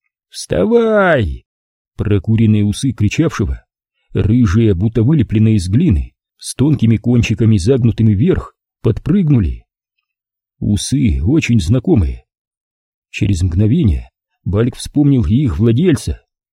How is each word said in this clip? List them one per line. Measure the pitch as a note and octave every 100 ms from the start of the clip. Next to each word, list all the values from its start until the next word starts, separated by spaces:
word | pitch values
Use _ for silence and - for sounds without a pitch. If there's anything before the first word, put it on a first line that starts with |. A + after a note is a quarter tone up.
| _ _ _
«Вставай!» | - - - G3 A#3 A3+ G#3+ F#3+ D3+ F2 B1+ - _ _ _ _ -
Прокуренные | G2 G2+ - A2 A2+ G#2+
усы | G#2 G2+ C#3
кричавшего, | A#2 G#2 - D#3+ - G2 B1+ - _ _ _ _
рыжие, | - F2+ A#2+ A2+ G2 A2+
будто | F2 A2 A#2+
вылепленные | A2+ D#3+ A2 G#2+ A2 A2
из | F2+
глины, | A2 F3 D#2+ A#1+ _ _ _
с | -
тонкими | - C#3 D3 A2+ A2
кончиками, | A#2 B2 A2 G#2+ A2 G#2+
загнутыми | F2 C3+ A#2 - A2+
вверх, | G2 D#3+ - - - _ _
подпрыгнули. | - - - G3 D#3+ B2+ E2 A1+ - _ _ _ _ _ _ _ _ _
Усы | A2+ G#2 - C3+ C3 C2+
очень | E2 D#3 - A#2+
знакомые. | D#2+ B2+ - D3+ D2+ A#1+ _ _ _ _ _ _ _ _ _
Через | - G#2 F#2+
мгновение | F2+ E2+ G#2+ D3 B2 C2+ - _ _ _
Бальк | - F#2+ B2 -
вспомнил | - C#3 D3 C3+
и | F2
их | A#2 D3 D#2
владельца. | A#2 A#2 F#3 D3 - C2 _ _ _